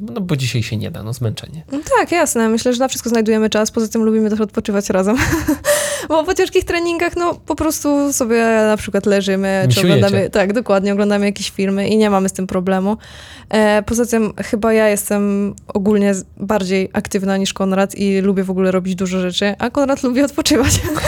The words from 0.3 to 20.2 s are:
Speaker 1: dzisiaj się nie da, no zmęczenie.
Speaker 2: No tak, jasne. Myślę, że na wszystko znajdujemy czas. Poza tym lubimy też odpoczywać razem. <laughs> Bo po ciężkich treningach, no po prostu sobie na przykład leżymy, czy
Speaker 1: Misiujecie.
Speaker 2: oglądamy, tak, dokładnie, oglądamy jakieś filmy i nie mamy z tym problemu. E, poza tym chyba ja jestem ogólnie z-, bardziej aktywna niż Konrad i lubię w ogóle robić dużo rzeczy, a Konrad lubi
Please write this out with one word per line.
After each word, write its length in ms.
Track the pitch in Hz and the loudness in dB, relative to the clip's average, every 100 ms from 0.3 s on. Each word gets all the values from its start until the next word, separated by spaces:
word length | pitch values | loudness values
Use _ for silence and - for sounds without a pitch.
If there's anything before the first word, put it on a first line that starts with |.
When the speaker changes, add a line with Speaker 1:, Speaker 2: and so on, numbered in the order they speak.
| 139 | -2
Speaker 1:
dzisiaj 260 | 123 120 | -2 -2
się 140 | - 127 | -4 -4
nie 140 | 101 | -6
da, 120 | 165 | -8
no 100 | 107 | -10
zmęczenie. 520 | 123 113 110 - 160 - | -6 -6 -6 -10 -16 -10
Speaker 2:
No 60 | 277 320 494 | -10 0 0
tak, 140 | 349 | 2
jasne. 360 | 339 294 233 226 | 0 0 2 0
Myślę, 240 | 226 254 | 2 0
że 60 | 240 | 0
na 100 | 262 | -2
wszystko 220 | - 233 | -4 -2
znajdujemy 400 | 233 220 220 214 | 0 2 2 2
czas. 200 | 214 214 | 0 0
Poza 180 | 233 220 | -2 -2
tym 140 | 233 | 0
lubimy 280 | 220 220 214 | 2 2 0
też 100 | 214 | 0
odpoczywać 500 | 208 233 220 202 202 | -2 -4 -2 -2 0
razem. 260 | 190 190 262 | 0 2 0
<laughs> 60 | - 320 302 294 587 605 587 571 339 | 0 0 0 -2 0 0 -2 -6 -2
Bo 160 | 311 | 0
po 100 | 311 | 0
ciężkich 300 | 381 370 370 | 0 0 0
treningach, 520 | - 339 339 339 349 349 | 0 -2 -2 -2 -2 -2
no 180 | 349 | -4
po 200 | - - | -4 -6
prostu 580 | 302 311 302 294 285 285 | -4 -2 -2 0 0 0
sobie 320 | 269 233 233 226 220 214 | 0 0 2 2 2 2
na 100 | 214 | 0
przykład 300 | - 202 208 | -2 -2 2
leżymy, 540 | 202 196 190 196 190 | 2 2 0 0 2
czy 60 | 190 | 2
Speaker 1:
Misiujecie. 280 | - 180 143 | 4 4 4
Speaker 2:
oglądamy, 340 | 196 196 185 | 4 2 2
tak, 220 | 214 190 | 2 2
dokładnie, 400 | 220 226 196 202 | 0 2 2 2
oglądamy 340 | 202 208 202 202 | 2 2 2 0
jakieś 240 | 202 - | -2 -6
filmy 380 | - 196 196 196 | -4 -2 -2 2
i 80 | 220 | 2
nie 140 | 214 | 4
mamy 180 | 196 190 | 4 0
z 40 | |
tym 140 | 190 185 | -2 -4
problemu. 500 | 185 180 190 190 214 - - - - - | -2 0 0 0 -2 -8 -20 -20 -20 -4
E, 320 | 208 214 214 | 2 4 2
poza 240 | 202 233 226 | 0 0 0
tym 260 | 226 214 - | 0 0 -4
chyba 280 | 196 214 226 | -4 -2 2
ja 160 | 220 214 | 4 4
jestem 640 | 202 - 208 202 202 202 - - | 2 0 0 0 0 -2 -6 -8
ogólnie 460 | 208 196 208 202 | -2 2 2 2
z-, 100 | 190 - - | 0 -6 -10
bardziej 540 | 196 214 185 190 190 | -2 -2 0 -2 -2
aktywna 440 | 208 - 202 190 196 | -4 -2 -2 -2 -2
niż 160 | 196 | -2
Konrad 420 | - 196 190 196 | -2 0 0 0
i 260 | - 202 190 | 0 0 2
lubię 240 | 196 190 | 2 0
w 60 | 190 | 0
ogóle 200 | 185 190 | 0 0
robić 240 | 185 185 | 0 -2
dużo 260 | 185 185 185 | -2 -2 -2
rzeczy, 340 | 180 180 202 196 | -2 -2 -2 -2
a 120 | 240 | -2
Konrad 320 | 285 269 277 | 0 0 0
lubi 200 | 247 254 | 0 2